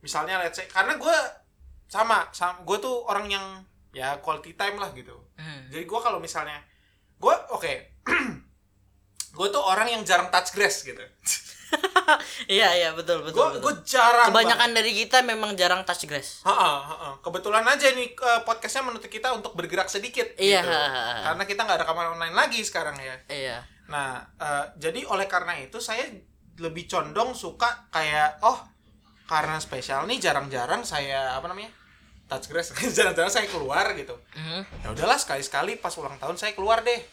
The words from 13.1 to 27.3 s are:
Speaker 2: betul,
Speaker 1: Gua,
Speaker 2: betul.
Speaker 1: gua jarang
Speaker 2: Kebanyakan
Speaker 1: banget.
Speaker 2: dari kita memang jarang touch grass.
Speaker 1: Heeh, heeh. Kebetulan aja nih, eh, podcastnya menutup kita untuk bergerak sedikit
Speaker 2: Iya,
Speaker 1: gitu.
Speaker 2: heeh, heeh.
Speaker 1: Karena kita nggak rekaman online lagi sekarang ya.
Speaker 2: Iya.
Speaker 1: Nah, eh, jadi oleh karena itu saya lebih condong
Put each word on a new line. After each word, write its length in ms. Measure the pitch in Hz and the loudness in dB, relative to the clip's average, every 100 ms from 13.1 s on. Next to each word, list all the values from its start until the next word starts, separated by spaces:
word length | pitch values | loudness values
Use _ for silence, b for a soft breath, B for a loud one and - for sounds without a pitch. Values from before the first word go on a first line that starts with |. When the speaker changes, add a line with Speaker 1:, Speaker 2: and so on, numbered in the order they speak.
| 170 | 0
Speaker 2:
betul, 100 | 147 | 0
Speaker 1:
Gua, 140 | 196 302 | 2 2
Speaker 2:
betul. 120 | - | 4
Speaker 1:
gua 120 | 294 - | -2 -2
jarang 480 | - 262 233 240 226 | 0 6 8 8 8
Speaker 2:
Kebanyakan 320 | 214 226 233 240 | 8 6 6 4
Speaker 1:
banget. 80 | 226 | 4
Speaker 2:
dari 160 | 220 | 2
kita 240 | 208 233 262 | 0 4 4
memang 280 | 247 220 208 | 4 -2 -4
jarang 260 | 202 175 185 | 2 4 4
touch 220 | 185 175 | 0 -6
grass. 400 | 156 147 - - | -4 -8 -8 -4
Speaker 1:
Heeh, 340 | 185 247 180 143 | 0 4 4 2
heeh. 300 | 143 156 156 139 | -6 -10 -10 -10
Kebetulan 460 | 175 175 208 214 | -8 -6 0 2
aja 240 | 233 277 277 | 4 4 4
nih, 180 | 254 240 | 4 -4
eh, 300 | - 247 233 | -2 2 2
podcastnya 420 | 226 226 247 277 | 2 -4 -2 -4
menutup 240 | 262 226 - | -4 -8 -12
kita 240 | 220 247 | -4 -4
untuk 220 | 226 196 | -2 -6
bergerak 340 | 165 165 185 190 | -8 -4 -2 -2
sedikit 480 | 202 233 254 226 - | -4 -6 -6 -6 0
Speaker 2:
Iya, 240 | 196 196 | 4 4
Speaker 1:
gitu. 80 | 175 | 4
Speaker 2:
heeh, 220 | 160 147 | 2 2
heeh. 280 | 131 117 117 | 0 -4 -2
Speaker 1:
Karena 180 | 151 165 | -2 -2
kita 160 | 196 202 | -4 -4
nggak 180 | 220 170 | 0 0
rekaman 260 | 160 165 170 | 0 -2 -4
online 240 | 165 165 185 | -4 -4 0
lagi 240 | 294 233 | 0 0
sekarang 320 | 208 180 151 | -4 -4 -6
ya. 220 | 143 131 127 | -8 -12 -14
Speaker 2:
Iya. 340 | _ 143 131 120 123 _ - | _ -8 -8 -8 -14 _ -10
Speaker 1:
Nah, 340 | 147 135 123 - _ | -6 -6 -8 -14 _
eh, 280 | 151 143 147 | -4 -4 -6
jadi 260 | - 156 165 - | -6 -6 -6 -4
oleh 180 | 196 | -2
karena 320 | 196 185 170 165 | 0 -2 -2 -6
itu 220 | 131 226 | -8 -10
saya 260 | 240 226 294 202 _ _ _ - | -6 -6 -6 -10 _ _ _ -10
lebih 260 | 165 156 165 | -8 -8 -4
condong 460 | 180 156 160 247 | -4 -2 0 0